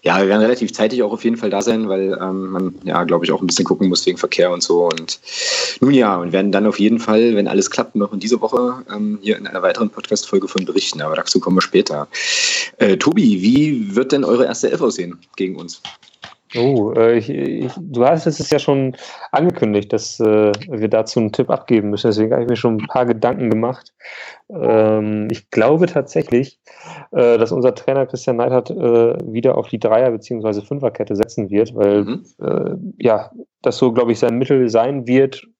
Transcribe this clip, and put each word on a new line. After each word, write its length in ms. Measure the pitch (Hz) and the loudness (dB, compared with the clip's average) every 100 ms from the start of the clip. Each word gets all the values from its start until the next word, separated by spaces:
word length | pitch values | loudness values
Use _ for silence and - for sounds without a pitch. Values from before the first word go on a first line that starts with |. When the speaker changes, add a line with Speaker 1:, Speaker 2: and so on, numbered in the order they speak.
Speaker 1:
ja, 180 | 85 92 | 2 2
wir 80 | 98 | 4
werden 120 | 104 | 4
relativ 320 | 110 123 107 | 2 2 -4
zeitig 300 | - 110 123 | 0 0 2
auch 80 | 104 | -2
auf 120 | 110 | 0
jeden 140 | 117 117 | -2 -2
Fall 140 | 110 | -2
da 100 | 98 | -2
sein, 260 | 110 113 110 | 0 -2 -2
weil, 300 | 95 95 95 | -2 -2 -4
ähm, 300 | 92 95 95 | -4 -6 -6
man, 260 | 98 92 87 92 | -4 -6 -6 -4
ja, 180 | 82 | -2
glaub 200 | 87 87 | 0 0
ich, 80 | 85 | 0
auch 100 | 76 | -2
ein 60 | 92 | -2
bisschen 180 | - 87 | -2 -2
gucken 220 | 95 95 | 0 0
muss 180 | 87 - | 0 -2
wegen 100 | 90 | -2
Verkehr 340 | - - 90 | -4 0 0
und 120 | 87 | 0
so. 220 | - 85 87 | 0 2 2
Und 340 | 80 82 - - - - - - - | -2 -8 -12 -12 -8 -6 -4 -6 0
nun 140 | 127 | 4
ja, 240 | 139 110 90 | 4 4 0
und 140 | 87 | 0
werden 200 | 92 101 | 0 2
dann 140 | 98 107 | 2 2
auf 140 | 101 | 2
jeden 200 | 104 117 | 2 2
Fall, 360 | 113 107 117 104 | 2 2 4 2
wenn 120 | 101 | 2
alles 220 | 98 95 | 0 0
klappt, 260 | - 117 - | -4 -4 -2
noch 180 | 101 | -4
in 60 | 104 | -4
dieser 220 | 104 117 | -2 0
Woche, 420 | 110 127 123 127 - | 0 0 -2 -6 -12
ähm, 280 | 107 107 104 | -6 -6 -4
hier 160 | 104 104 | -4 -4
in 80 | 101 | -4
einer 160 | 92 | -2
weiteren 300 | 92 113 107 | -2 0 -4
Podcast-Folge 560 | - - 107 - 98 95 | -4 -6 -6 -2 -2 -2
von 180 | 95 90 | -6 -2
berichten. 360 | 95 - 80 | -4 -4 -6
Aber 140 | 76 78 | -6 -4
dazu 240 | - 95 | -2 -2
kommen 180 | 90 92 | 0 0
wir 40 | |
später. 460 | - 95 - 73 71 - - - - - - - | 2 0 0 -6 -8 -8 -4 -2 -2 -4 -6 0
Äh, 200 | 107 95 | 2 2
Tobi, 460 | - 180 135 98 | 2 4 2 4
wie 520 | 98 131 151 131 101 104 | 2 4 2 0 -2 -2
wird 160 | 131 | 0
denn 120 | 143 | 0
eure 220 | 117 120 131 | 2 2 0
erste 260 | - - | 0 -2
Elf 100 | 139 | 0
aussehen 380 | 135 95 87 85 _ - | -2 -2 -10 -12 _ -6
gegen 200 | 92 90 | -6 -6
uns? 280 | 85 - - - _ _ - - _ 120 | -14 -16 -20 -20 _ _ -20 -20 _ -2
Speaker 2:
Oh, 360 | 127 131 107 113 | 2 2 0 2
äh, 240 | 113 117 | 4 4
ich, 100 | 113 | 0
ich, 420 | 143 139 113 127 190 | -6 -4 -4 -6 -8
du 260 | 165 120 | -8 0
hast 220 | 127 165 165 | 2 2 0
es 240 | 147 143 | -4 -2
ja 80 | 147 | 0
schon 400 | - 139 131 127 - - - | 2 0 0 -6 -18 -18 -4
angekündigt, 640 | - 175 175 113 104 104 | 0 0 0 0 0 0
dass, 260 | 107 - - | -4 -4 0
äh, 320 | 110 107 107 101 147 | 2 4 4 0 -6
wir 200 | 120 107 | -4 0
dazu 320 | 110 110 127 | 0 0 -2
einen 120 | 107 | 0
Tipp 160 | - 123 | 0 0
abgeben 400 | - - 117 104 | -2 2 2 2
müssen. 160 | 104 120 | -2 0
Deswegen 240 | 104 110 | 2 2
habe 100 | 131 | 0
ich 80 | 120 | 0
mir 60 | 113 | 0
schon 220 | 120 110 | 0 -2
ein 100 | - | -2
paar 180 | 127 120 | -2 0
Gedanken 460 | 113 117 - 120 | 2 0 0 0
gemacht. 420 | 110 117 131 - _ - - - - _ | 0 0 -6 -16 _ -20 -18 -20 -20 _
Ähm, 800 | 180 123 110 110 107 107 107 107 | -4 2 4 4 2 0 -2 -4
ich 220 | 113 _ | -8 _
glaube 340 | - 113 156 175 | 2 4 4 2
tatsächlich, 720 | 151 135 160 151 120 135 _ _ - - - - | 0 -2 -4 0 0 0 _ _ -20 -20 -20 -6
äh, 260 | - 120 117 | 2 4 4
dass 140 | 113 | 2
unser 240 | 156 127 123 | 2 0 0
Trainer 320 | - 135 127 | -2 -2 -2
Christian 300 | 123 - 117 | -4 -2 0
Neidhardt, 340 | 123 127 - | 2 0 -2
äh, 20 | 208 123 117 117 - - | -2 2 4 4 0 -4
wieder 280 | 113 127 - | 0 2 0
auf 80 | - | -2
die 100 | 113 | -4
Dreier- 300 | 117 110 127 | 2 4 2
beziehungsweise 540 | 113 - 117 110 104 | 0 -6 -4 -2 -4
Fünferkette 520 | 104 139 127 - 107 101 | -6 -4 -4 -4 -4 -2
setzen 360 | 107 - 98 | -2 -4 -2
wird, 240 | 101 113 117 | 0 0 0
weil, 280 | 101 104 101 | 2 2 0
Speaker 1:
Mhm. 180 | 123 - _ | -6 -12 _
Speaker 2:
äh, 340 | - - - - - - | -4 -2 -4 -6 -10 -2
ja, 320 | 123 107 - - - _ | 0 0 -2 -18 -20 _
das 160 | 127 117 | -4 2
so, 140 | 127 | 2
glaub 180 | 117 117 | 2 0
ich, 80 | 110 | 2
sein 220 | 123 117 | 0 0
Mittel 300 | 127 135 123 | 2 2 4
sein 360 | 110 123 143 120 | 2 0 -2 2
wird 420 | 131 135 - - | 2 2 -2 -20